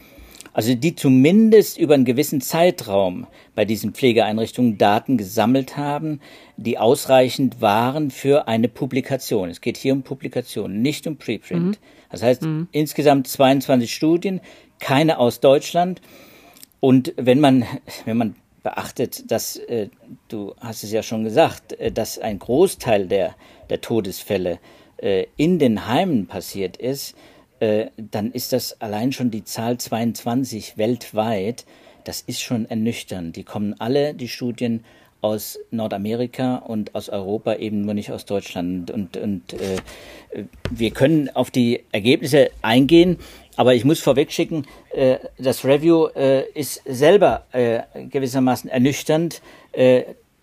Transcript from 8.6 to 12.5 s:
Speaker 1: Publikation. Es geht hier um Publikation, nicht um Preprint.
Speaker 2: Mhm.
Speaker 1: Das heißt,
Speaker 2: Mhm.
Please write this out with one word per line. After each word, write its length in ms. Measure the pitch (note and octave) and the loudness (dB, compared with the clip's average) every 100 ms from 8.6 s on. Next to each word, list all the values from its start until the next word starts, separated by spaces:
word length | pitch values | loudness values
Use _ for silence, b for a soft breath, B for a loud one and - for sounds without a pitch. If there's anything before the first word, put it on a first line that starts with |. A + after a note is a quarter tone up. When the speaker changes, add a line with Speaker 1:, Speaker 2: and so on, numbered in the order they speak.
| A#2+ | 0
Speaker 1:
Publikation. 840 | - C3+ B2+ - C3 - A#2 F2+ | -2 -4 -4 -4 -6 -2 -2 -4
Es 120 | F2 | -6
geht 160 | - A2 | -8 -4
hier 160 | C3+ | -2
um 80 | C#3 | -2
Publikation, 800 | C3 C3+ C3+ B2+ B2 - G2 G2 | -4 -10 -8 -8 -8 -8 -6 -2
nicht 260 | B2+ C#3+ E3+ | -2 -4 -8
um 80 | D3+ | -10
Preprint. 640 | - G#2 - F3+ F3 G#3 | -6 -8 -6 -4 -2 -4
Speaker 2:
Mhm. 40 | b b b | b b b
Speaker 1:
Das 120 | - | -2
heißt, 180 | A#2 B2 | 0 0
Speaker 2:
Mhm. 260 | D#3+ | 0